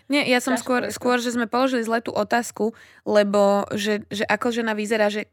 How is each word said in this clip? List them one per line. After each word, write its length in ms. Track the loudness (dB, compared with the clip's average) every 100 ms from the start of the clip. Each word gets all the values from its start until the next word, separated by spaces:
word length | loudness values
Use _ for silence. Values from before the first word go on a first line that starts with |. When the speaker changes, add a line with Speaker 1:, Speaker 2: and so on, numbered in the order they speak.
| _
Speaker 1:
Nie, 140 | -2
ja 140 | 2 0
som 140 | 2
Speaker 2:
Ťažko 80 | -4
Speaker 1:
skôr, 160 | 0 -2
Speaker 2:
je 40 |
to. 100 | -2 -4
Speaker 1:
skôr, 220 | 0 0
že 100 | 0
sme 140 | -4 -2
položili 360 | 0 0 0
zle 160 | -2 -2
tú 100 | -2
otázku, 640 | -4 0 0 -2 -4 -4 -4 -18 -12
lebo 380 | 2 2 4 4 4 4 0
že, 300 | -4 -2 -4 -4
že 140 | -6
ako 260 | -2 0 0
žena 220 | -2 -4
vyzerá, 360 | -4 -2 0 0
že 200 | 0 -8